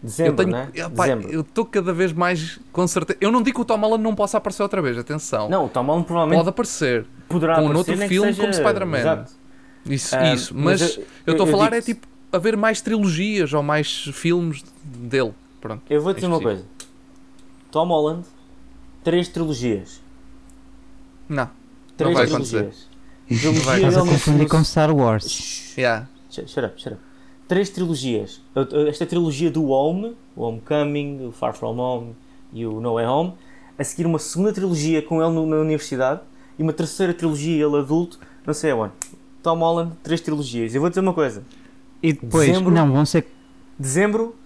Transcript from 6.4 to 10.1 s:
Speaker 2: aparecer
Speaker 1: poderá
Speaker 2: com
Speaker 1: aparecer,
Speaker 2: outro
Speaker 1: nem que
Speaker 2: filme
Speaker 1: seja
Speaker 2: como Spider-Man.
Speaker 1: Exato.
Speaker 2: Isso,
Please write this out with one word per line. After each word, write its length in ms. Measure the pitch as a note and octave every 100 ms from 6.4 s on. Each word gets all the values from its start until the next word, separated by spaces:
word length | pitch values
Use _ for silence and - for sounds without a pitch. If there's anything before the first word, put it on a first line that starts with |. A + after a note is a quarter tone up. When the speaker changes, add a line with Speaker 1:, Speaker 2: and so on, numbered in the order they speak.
| E3+
Speaker 2:
aparecer 560 | F#3 A#3 - C#3+ A#2+ G#2+ - -
Speaker 1:
poderá 240 | F3 D#3+
Speaker 2:
com 60 | E3
Speaker 1:
aparecer, 180 | D3+ D3+
Speaker 2:
outro 180 | F3+ F3
Speaker 1:
nem 120 | G3+
que 60 |
Speaker 2:
filme 200 | F#3 G#3+
Speaker 1:
seja 80 | F#3
Speaker 2:
como 100 | G#3
Spider-Man. 460 | F#3 C3+ F#3+ F#3 D3
Speaker 1:
Exato. 340 | A#2 - A2+ - - - - - -
Speaker 2:
Isso, 300 | C#3 -